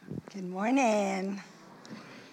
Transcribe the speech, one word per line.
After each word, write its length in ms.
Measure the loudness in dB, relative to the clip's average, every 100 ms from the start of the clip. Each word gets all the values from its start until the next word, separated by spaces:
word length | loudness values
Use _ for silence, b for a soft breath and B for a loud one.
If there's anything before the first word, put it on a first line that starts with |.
| -10 -12 -10
Good 140 | -8 -6
morning. 920 | -2 2 4 6 4 2 0 -2 -4 B B B B B B B B B